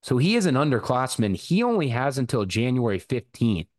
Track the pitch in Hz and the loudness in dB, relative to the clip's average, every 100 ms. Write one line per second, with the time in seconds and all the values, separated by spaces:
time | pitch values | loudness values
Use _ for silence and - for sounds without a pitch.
0 | - 127 156 233 185 131 151 123 - 123 | 0 2 2 2 2 2 2 0 0 -2
1 | 131 - 107 92 - 180 240 226 147 120 | -2 0 0 -2 0 0 2 0 0 0
2 | 135 135 123 127 98 107 123 127 117 95 | -2 -2 -2 -2 -2 -2 0 0 0 -2
3 | - 127 - - 117 95 - | -4 -6 -6 -2 0 0 -4